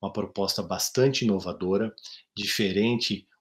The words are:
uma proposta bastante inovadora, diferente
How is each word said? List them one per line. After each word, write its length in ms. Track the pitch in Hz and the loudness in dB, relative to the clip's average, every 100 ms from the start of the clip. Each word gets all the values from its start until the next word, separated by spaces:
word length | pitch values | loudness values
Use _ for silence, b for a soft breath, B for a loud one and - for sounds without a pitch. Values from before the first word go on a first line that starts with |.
uma 100 | 92 | -6
proposta 520 | 110 95 - 98 - | -4 -6 -4 -2 -4
bastante 640 | 85 90 - - 135 131 113 | -4 -4 0 4 4 4 2
inovadora, 680 | 95 90 85 92 101 110 - B B - | 0 -2 -4 0 0 0 -6 B B -12
diferente 960 | - 98 - 98 95 110 117 - 98 - _ | -6 -4 0 2 4 4 2 0 -4 -6 _